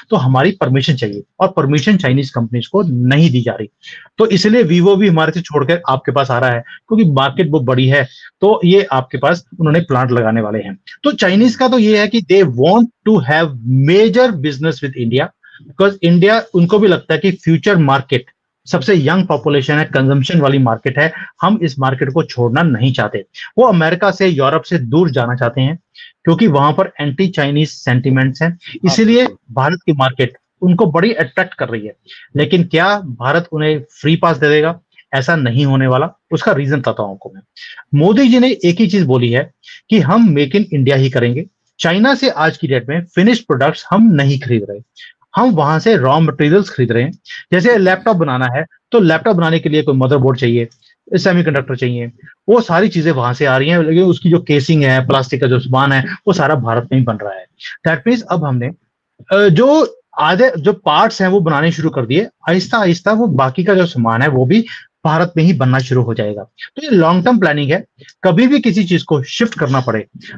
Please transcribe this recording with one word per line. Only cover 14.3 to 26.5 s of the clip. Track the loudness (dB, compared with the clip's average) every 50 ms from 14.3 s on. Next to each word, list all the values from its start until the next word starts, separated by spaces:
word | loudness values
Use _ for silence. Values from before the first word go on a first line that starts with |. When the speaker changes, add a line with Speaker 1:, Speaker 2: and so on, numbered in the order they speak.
| 0 -2 -6 -6 -4 -4 -4 -4 -4 -4 -8
Speaker 1:
with | -8 -6 -6 -4
India, | -2 0 -2 -2 -4 _ _ _ -20 -20 -20 -20 -8
because | -2 0 0 0 0 0 0 2
India, | 4 4 4 4 2 0 -2 -2 0
उनको | 0 2 2 2 2
भी | 4 2
लगता | 2 0 -2 -4 -4
है | -2
कि | -2 -2
future | -4 -2 0 0 0 0 2 0 2
market | 2 2 2 2 0 -2 -2 -4 -4 -4 _ _ _ _ _ _ _ _
सबसे | -6 -4 -4 -4 -2 -2
young | 0 0 0 0 0 0
population | 0 -2 -2 -2 -2 -2 -2 0 0 -2
है, | -2 -2
consumption | -2 -2 0 0 2 0 0 0 0 0 0
वाली | 2 2 2 2
market | 2 0 0 -2 -4 -4 -2 -2
है, | -2 -2 -4 -8 -18 -20 _ -4
हम | -2 -2 0 0
इस | -2 -4 -4 -2
market | -2 -2 -2 -2 -4 -4
को | -2 -4
छोड़ना | -4 -4 -2 -2 -2 0 0 0
नहीं | 0 0 0 0 0 -2
चाहते। | 0 -2 -4 -4 -6 -8 -12 _ -18 -20 -20 -4 0 2
वो | 2
अमेरिका | 4 2 2 0 0 0 0 -2 -2
से, | 0 0 0
यूरोप | 0 0 0 0 0 0 -2
से | -2 -4 -4 -4
दूर | -2 0 0 2 2 2
जाना | 0 -2 -2 -2 -2
चाहते | -2 -2 -2 -2 -2
हैं, | -2 -2 -4 -6 _ _ _ -20 -20 -20 _ _ -2
क्योंकि | 0 2 2 2
वहां | 2